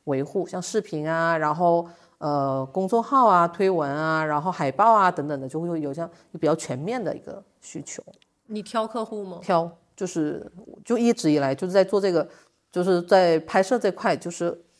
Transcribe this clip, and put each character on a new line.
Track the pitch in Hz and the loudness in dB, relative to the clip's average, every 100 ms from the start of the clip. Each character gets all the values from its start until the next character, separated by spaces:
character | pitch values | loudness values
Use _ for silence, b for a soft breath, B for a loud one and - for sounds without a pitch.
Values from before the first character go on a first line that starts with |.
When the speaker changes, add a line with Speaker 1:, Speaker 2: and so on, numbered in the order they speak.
Speaker 1:
维 | 151 135 | -4 -4
护， | 139 196 170 | -2 -6 -6
像 | 185 | -8
视 | 175 220 | -6 -4
频 | 196 151 156 | -4 -6 -2
啊， | 165 165 160 | 0 0 0
然 | 151 156 | 0 2
后， | 175 170 170 B B B | 2 2 0 B B B
呃， | 151 143 139 135 135 | -4 -2 -2 -2 -4
公 | 185 190 | -4 0
众 | 233 | 0
号 | 226 269 226 | 2 4 6
啊， | 180 170 | 6 4
推 | 196 190 | 2 0
文 | 170 139 | 2 0
啊， | 147 156 160 | -2 0 0
然 | 156 147 | 0 -2
后 | 180 | -2
海 | 175 139 | -2 -2
报 | 135 226 | 2 4
啊 | 220 185 | 6 4
等 | 175 147 | 0 -4
等 | 139 | -6
的， | 131 | -6
就 | 156 | -6
会 | 175 160 | -6 -4
有 | 143 | -6
这 | 151 | -6
样 | 165 b b - | -10 b b -2
比 | 151 | 0
较 | 156 | 0
全 | - 131 | -2 -8
面 | 175 247 | -6 -6
的 | 165 - | -6 -8
一 | |
个 | - - - _ | -10 -18 -20 _
需 | - 151 - | -16 -14 -14
求。 | - - - _ _ - | -16 -18 -20 _ _ -14
Speaker 2:
你 | 214 | -12
挑 | - 226 220 | -6 -4 -4
客 | 233 220 | -6 -8
户 | 214 | -10
吗？ | 190 170 | -12 -8
Speaker 1:
挑， | 175 170 170 - _ - | 0 0 0 -8 _ -10
就 | 185 | -6
是， | 170 151 - - 180 - - | -2 -2 -4 -12 -20 -20 -12
就 | - 240 | -2 2
一 | 233 | 2
直 | 226 156 | 2 2
以 | 147 | 2
来 | 135 135 | 2 -2
就 | 185 | 0
是 | |
在 | 190 | 2
做 | 190 202 | 4 2
这 | 196 | 2
个， | 165 - B B _ _ | 0 -2 B B _ _
就 | 180 | -2
是 | 185 175 | 2 2
在 | 175 190 175 160 | 4 6 6 4
拍 | 160 190 | 2 0
摄 | 196 247 | 2 2
这 | 202 | 0
块， | 185 208 147 | 0 -2 -2
就 | 170 | -4
是 | - 175 - _ | -4 -4 -6 _